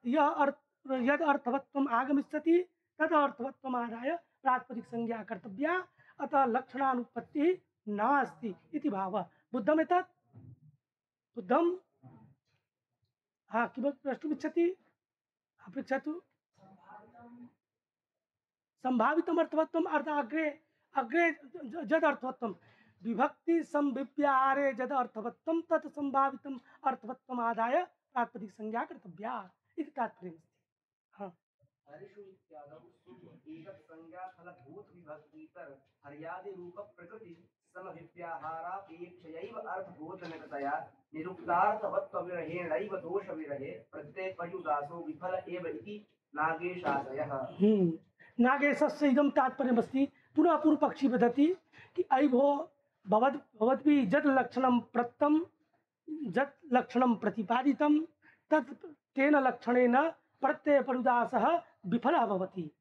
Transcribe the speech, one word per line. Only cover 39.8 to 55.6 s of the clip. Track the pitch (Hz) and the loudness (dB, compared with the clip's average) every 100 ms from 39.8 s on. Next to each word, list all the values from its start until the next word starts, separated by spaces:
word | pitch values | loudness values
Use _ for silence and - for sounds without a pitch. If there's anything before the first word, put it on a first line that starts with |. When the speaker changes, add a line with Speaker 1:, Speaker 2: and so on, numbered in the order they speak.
| 190 147 160 185 170 156 139 139 139 147 - _ _ | -10 -14 -14 -12 -12 -14 -10 -6 -4 -4 -8 _ _
Speaker 2:
निरुक्तार्थवत्वविरहेणैव | 156 175 185 165 175 208 214 - - - - 175 175 156 180 170 160 208 190 | -12 -10 -10 -2 2 2 2 -2 -4 -4 -8 -6 -8 -8 -8 -4 -4 -4 -8
दोषविरहे | 160 190 185 160 147 143 135 - - | -4 -6 -6 -12 -8 -8 -10 -12 -16
प्रत्ययपर्युदासो | 151 147 190 190 185 170 180 156 147 143 170 156 | -16 -14 -10 -10 -8 -10 -8 -4 -4 -4 -10 -12
विफल | 151 185 185 - | -10 -6 -6 -6
एव | 180 165 | -8 -8
इति | 147 208 208 - _ _ | -10 -12 -14 -16 _ _
नागेशादयः। | 143 160 160 175 175 156 135 131 139 147 | -4 -4 -2 -6 -6 -4 -4 -4 -8 -6
Speaker 1:
हम्म। | 135 131 - 202 208 180 160 _ _ - - | -6 -8 2 4 6 2 0 _ _ -18 2
नागेशस्य | 240 269 285 277 294 - 294 | 2 4 2 2 0 2 2
इदं | 254 285 | 4 4
तात्पर्यमस्ति। | 294 262 254 262 233 226 262 277 _ _ - | 4 0 0 2 2 2 0 0 _ _ 2
पुनः | 339 311 | 4 6
पूर्वपक्षी | 311 302 277 - 269 | 4 4 2 2 0
वदति | 233 240 240 302 370 _ - - - | 4 2 4 2 2 _ -20 -12 -6
कि | |
अयि | - 262 294 | 0 4 4
भो, | 247 285 285 330 _ _ _ 196 | 4 4 2 -4 _ _ _ 2
भवद्-, | 214 262 285 - 214 | 4 4 0 -12 _
भवद्भिः | 220 269 294 294 220 277 | 2 4 4 4 4 4
यत् | 294 | 4
लक्षणं | 269 247 - 262 240 | 2 2 2 4 4
प्रत्तं, | 233 233 240 _ 294 302 370 _ | 2 -2 -2 _ 4 4 0 _